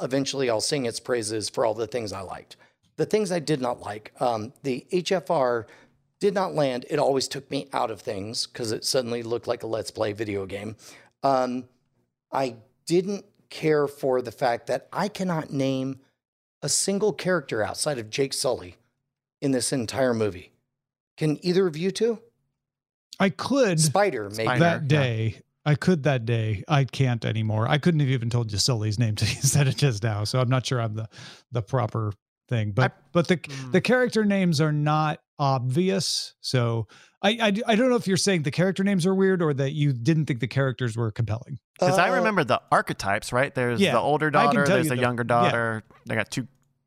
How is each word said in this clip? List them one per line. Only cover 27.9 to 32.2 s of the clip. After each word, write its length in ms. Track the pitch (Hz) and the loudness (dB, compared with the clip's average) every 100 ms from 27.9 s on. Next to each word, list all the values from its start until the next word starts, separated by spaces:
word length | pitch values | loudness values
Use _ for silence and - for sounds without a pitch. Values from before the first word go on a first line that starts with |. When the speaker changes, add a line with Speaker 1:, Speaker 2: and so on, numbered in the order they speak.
| 160 | 2
Speaker 2:
have 80 | 139 | 2
even 220 | 131 117 | 0 0
told 200 | 120 110 | -2 0
you 60 | 101 | 0
Sully's 400 | - 120 107 104 | 0 0 0 0
name 180 | 117 104 | 0 0
till 120 | 107 | -2
you 60 | |
<laughs> 80 | - | 0
said 260 | 135 147 135 | 2 4 2
it 80 | - | 2
just 260 | 147 104 | 0 0
now, 220 | 113 104 | -2 -2
so 160 | 104 127 | -2 0
I'm 80 | 120 | 2
not 180 | 131 - | 0 0
sure 140 | 127 | -2
I'm 140 | 113 | -2
the, 140 | 107 110 - - - _ | -4 -10 -14 -20 -20 _
the 100 | 123 | -8
proper 500 | - 131 113 113 107 - | -2 -2 -2 -2 -4 -6